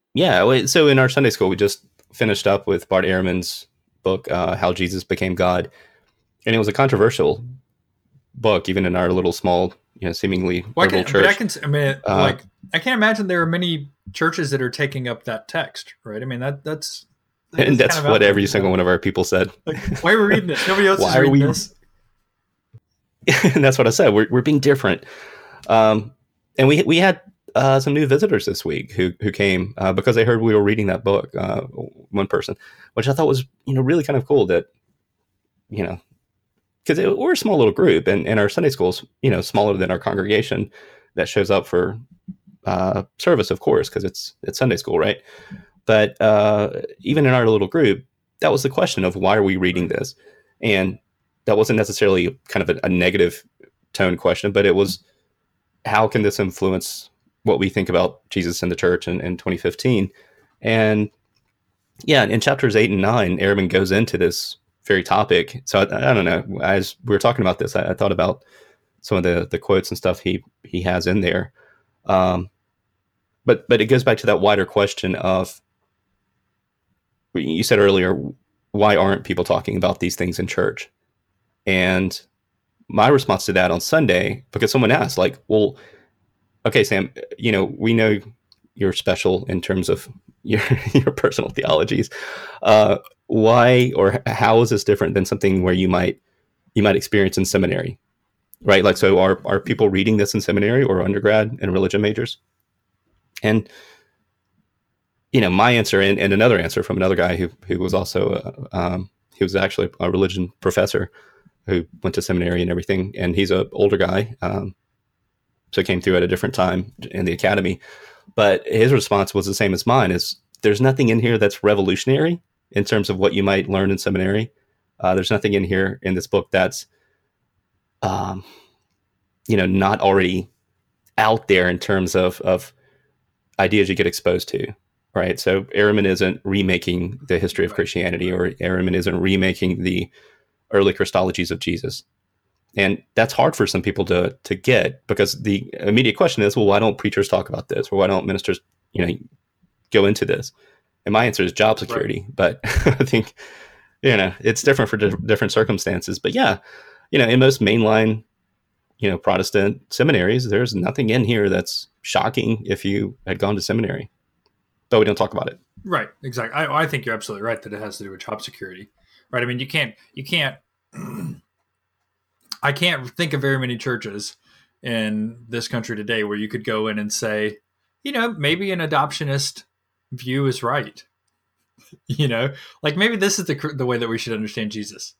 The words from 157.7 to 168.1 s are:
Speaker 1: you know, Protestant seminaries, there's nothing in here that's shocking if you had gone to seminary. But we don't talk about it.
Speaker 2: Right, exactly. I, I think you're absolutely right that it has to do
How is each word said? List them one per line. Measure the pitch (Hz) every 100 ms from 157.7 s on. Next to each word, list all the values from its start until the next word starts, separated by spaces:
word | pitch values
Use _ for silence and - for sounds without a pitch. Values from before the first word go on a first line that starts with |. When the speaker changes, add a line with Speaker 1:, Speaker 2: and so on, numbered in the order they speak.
| 113 107 110 110 110 - _ _ _ _ _ _ _
Speaker 1:
you | 101
know, | 87
Protestant | - 92 98 104 98 - _
seminaries, | - 151 127 95 120 123
there's | 104 120 101
nothing | 90 - 113
in | 120
here | 107 117 101
that's | 92 90 - - _
shocking | - - 117 - 110 113 -
if | 98
you | 98 101 101 - -
had | 92
gone | 98 104
to |
seminary. | - 110 113 - 107 _ _ _ _ _ _ _ _
But | 110
we | 107
don't | 104
talk | -
about | 101 -
it. | - _ - 202
Speaker 2:
Right, | 160 107 _
exactly. | 135 120 113 143
I, | 156 143
I | 160
think | 143 117
you're | 113
absolutely | - 101 110
right | 113
that | -
it | 104
has | 107 98
to |
do | 98